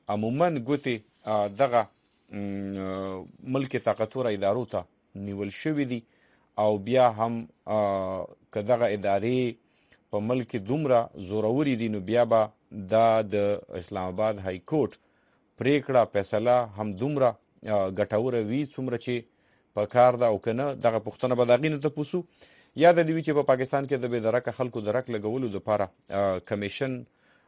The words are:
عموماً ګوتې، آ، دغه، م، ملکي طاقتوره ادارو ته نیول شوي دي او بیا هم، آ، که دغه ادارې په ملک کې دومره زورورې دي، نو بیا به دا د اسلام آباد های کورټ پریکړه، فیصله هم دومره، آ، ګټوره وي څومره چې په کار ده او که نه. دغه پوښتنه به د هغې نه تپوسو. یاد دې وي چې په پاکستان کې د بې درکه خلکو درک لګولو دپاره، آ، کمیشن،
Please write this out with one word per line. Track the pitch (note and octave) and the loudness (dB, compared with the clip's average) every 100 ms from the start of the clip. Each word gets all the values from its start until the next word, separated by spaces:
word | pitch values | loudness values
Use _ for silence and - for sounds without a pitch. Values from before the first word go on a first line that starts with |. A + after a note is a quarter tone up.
| - | -6
عموماً | G#2 A2 C3+ F3 | -2 -2 0 0
ګوتې، | D3+ A2+ C#3+ C3+ A2+ - _ - | 0 -2 -4 -2 -6 -8 _ -4
آ، | G#2+ G#2 | 0 0
دغه، | G2+ C3+ A#2+ G#2+ _ _ _ _ | 0 2 2 0 _ _ _ _
م، | G#2 G2+ G2 G2 G2 F#2+ F#2+ F#2+ F#2+ - - | -8 -6 -6 -6 -6 -6 -6 -6 -8 -12 -14
ملکي | C3 C3 C3 A#2+ | -4 -4 -2 -2
طاقتوره | - G#2 A2 C3 A#2+ | -2 0 -2 -2 -2
ادارو | G#2 G2 A2+ A#2+ | 0 0 0 -2
ته | G2 F2 _ _ G2 | -6 -8 _ _ -12
نیول | G2+ G2 G2+ | -10 -8 -8
شوي | - D#3+ D3+ C3 | -6 -4 -2 -2
دي | A#2+ - _ _ _ _ - | -6 -10 _ _ _ _ 0
او | G#2+ G#2 | 0 0
بیا | G2+ B2+ B2 | 2 4 4
هم، | G#2+ A#2 A#2 A#2 _ - | 4 -2 -2 -8 _ -4
آ، | G#2+ G2+ G2 F#2+ F#2+ - - _ | 0 0 0 -4 -6 -8 -14 _
که | A2 | -4
دغه | G#2 A#2+ A#2 G2+ | 0 2 2 0
ادارې | G2 G2 A2 B2+ B2 A2+ _ _ _ _ _ | 0 0 0 0 -2 -6 _ _ _ _ _
په | G#2 | -4
ملک | G#2+ B2+ A#2+ | 0 -2 -2
کې | A#2 | -6
دومره | F#2+ D3 D3 A#2+ A#2 - | -4 -2 2 2 2 -6
زورورې | F#2 G#2+ G#2+ B2+ D3 A#2+ | -6 -2 0 0 0 0
دي، | A2+ | -2
نو | G#2 | -4
بیا | F#2 A#2 | 0 2
به | A#2 A2+ G#2+ - _ | 4 2 2 -4 _
دا | G#2+ F#2 A2 A2+ A2 | -14 0 4 4 4
د | G#2 G2+ G2+ G#2 - | 2 0 0 -2 -6
اسلام | F#2 F2 G2 F#2 | -12 -8 -6 -6
آباد | F#2 G#2+ G#2 | -2 -2 -2
های | F#2+ F#2 - | -6 -8 -2
کورټ | D#3 A2+ - _ _ _ _ _ - | 0 0 -4 _ _ _ _ _ -4
پریکړه، | A#2+ C#3+ C#3 B2+ G#2+ | 0 0 2 2 4
فیصله | G2+ G2 G#2+ A#2 B2 A#2 G2 | 0 -2 0 2 2 0 -4
هم | G#2+ | -6
دومره، | F#2 C3+ C#3+ B2+ G#2+ _ _ - | -4 -2 0 0 0 _ _ -2
آ، | G#2 F#2+ | 0 0
ګټوره | F#2+ G2+ G#2+ B2+ A#2+ | 0 0 0 0 -2
وي | G#2+ C3 C#3 | -2 -2 -4
څومره | - C3 A#2+ | -6 -6 -4
چې | - A#2+ A#2 _ _ _ _ | -4 -6 -6 _ _ _ _
په | - G#2 | -4 2
کار | B2 B2 A#2+ | 6 6 6
ده | A#2+ | 2
او | G2+ | 0
که | A#2 | -2
نه. | A2+ C#3+ | -2 -2
دغه | A#2+ A#2 A2+ | 0 0 0
پوښتنه | A2 - B2+ | -2 -4 0
به | B2 A#2+ | 2 6
د | |
هغې | A#2+ D#3 | 4 4
نه | D3+ | -2
تپوسو. | D3 D3 D3 F3+ F3 _ - _ _ - | -2 -4 -4 -6 -6 _ -20 _ _ 4
یاد | E3 E3+ D#3+ | 6 6 4
دې | |
وي | D#3+ | 0
چې | D#3+ | 0
په | D3 | 2
پاکستان | C3+ B2+ C3 C#3 C3+ | 2 2 0 -2 -2
کې | |
د | C3+ A#2+ | -2 -2
بې | A#2+ | -2
درکه | A2 A#2+ A#2+ | 0 0 -2
خلکو | A#2 B2+ A#2 | -4 -6 -4
درک | G#2 A2+ C3 | -2 -2 -2
لګولو | A2+ G#2 B2+ B2 | -4 -4 -4 -4
دپاره، | G2 - G#2 G2 _ - | -4 -2 0 -2 _ -6
آ، | G2 G2 F#2 | -2 0 -2
کمیشن، | - G2+ G2+ - C3+ B2+ A#2+ _ _ _ | -4 -6 -4 -4 -6 -6 -12 _ _ _